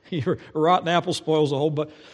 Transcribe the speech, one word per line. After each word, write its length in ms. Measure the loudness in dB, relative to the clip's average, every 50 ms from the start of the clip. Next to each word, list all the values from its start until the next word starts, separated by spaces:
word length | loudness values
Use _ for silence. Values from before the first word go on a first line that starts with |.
<laughs> 100 | _ -8
A 240 | -6 -4 -2 -2 -4 -4 -6 -8 -2 0
rotten 300 | 2 4 4 2 2 2
apple 240 | 0 0 0 0
spoils 380 | -6 -4 -2 0 0 2 2 0
the 80 | 0 -2
whole 120 | -2 -2
bu-, 200 | -2 -2 -6 -6 -10 -20 -20 -20